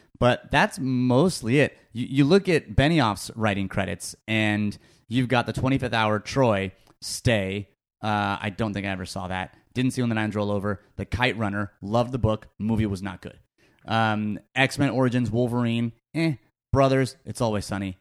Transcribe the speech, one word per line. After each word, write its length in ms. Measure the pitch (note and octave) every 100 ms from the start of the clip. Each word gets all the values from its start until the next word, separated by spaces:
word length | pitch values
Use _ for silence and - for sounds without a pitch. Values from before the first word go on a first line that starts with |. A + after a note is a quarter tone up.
| _ -
But 320 | B2 A#2+ -
that's 260 | C#3+ G#3 -
mostly 840 | C3 B2+ B2+ B2 F#3 - A2 C#3
it. 180 | C3 - _
You, 120 | A2+ B2
you 160 | C3+ C#3+
look 240 | G3 F#3+
at 260 | D#3+ - G#2
Benioff's 560 | C#3 E3 A#2 G2 -
writing 360 | - G#2+ G2 F#2+
credits, 440 | - F#2+ F#2 - - -
and 500 | A2 G#2+ G#2 G#2 - _ _ -
you've 220 | A#2+ B2
got 160 | B2 A#2
the 80 |
twenty-fifth 400 | - C3 C3 B2
Hour, 260 | A2+ G#2+ G#2+
Troy, 540 | - C3+ B2+ G2+ F#2+ - _ _
Stay. 680 | - - B2+ A2 F#2+ G2 G2+ _ _ _
Uh, 320 | G#2+ G#2 G2+ G2+
I 80 | G#2
don't 240 | F#2 A2+
think 120 | G2+ G2
I 40 |
ever 160 | F#2+ F#2
saw 240 | F#2+ F#2
that. 260 | F#2 F#2 _ _
Didn't 180 | A#2+ B2+
see 100 | B2+
When 80 | A#2+
the 60 | A2
Nines 200 | G#2+ G#2
Roll 160 | G2+
Over. 320 | G#2 G2+ G2 _ -
The 80 | G2+
Kite 320 | - B2 G#2
Runner. 340 | G#2+ G2+ G2+ -
Loved 300 | G2 A2+ B2
the 80 | B2+
book. 300 | G#2+ G#2+ - -
Movie 280 | G#2 A2 A2
was 140 | F#2+
not 200 | G2 F#2+
good. 180 | - - _ _ _ _ -
Um, 500 | A2+ A2 G#2+ G#2+ G2+ -
X-Men 360 | B2+ C3+ - C#3+
Origins, 420 | A2+ B2+ B2 A#2
Wolverine. 600 | A2 B2 A#2+ A#2 A#2 A#2 - _
Eh. 200 | D3+ E3 C#3 _ _ _
Brothers, 420 | C3+ C3+ C3 C3 -
It's 160 | - G#2+
Always 240 | A#2 G#2
Sunny, 360 | - G2+ G2 F#2